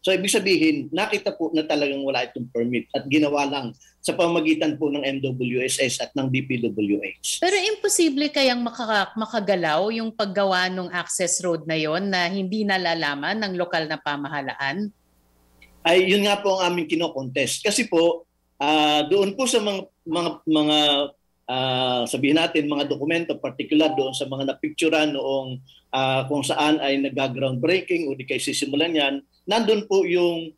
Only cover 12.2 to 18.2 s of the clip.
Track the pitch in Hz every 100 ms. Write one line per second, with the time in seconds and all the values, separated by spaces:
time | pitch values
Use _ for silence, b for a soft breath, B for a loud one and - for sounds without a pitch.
12.2 | 175 196 185 214 208 190 175 165 151 143
13.2 | 151 214 208 180 175 165 156 151 - 143
14.2 | 143 147 135 113 139 165 208 _ _ _
15.2 | _ _ _ _ - _ 165 180 190 202
16.2 | 202 202 202 190 180 180 156 165 165 135
17.2 | 131 139 127 - 208 208 240 165 170 165